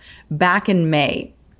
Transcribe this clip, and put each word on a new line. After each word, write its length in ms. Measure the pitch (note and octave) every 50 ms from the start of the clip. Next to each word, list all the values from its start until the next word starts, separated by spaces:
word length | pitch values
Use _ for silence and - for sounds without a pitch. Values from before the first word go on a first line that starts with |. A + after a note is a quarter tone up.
| - - - - - -
back 380 | D#3 D3 F3+ F3+ F3+ G3+ - -
in 200 | F#3+ F3+ E3 D#3+
May. 440 | D#3 D3 C#3 A#2+ - - - - - _ _ _ _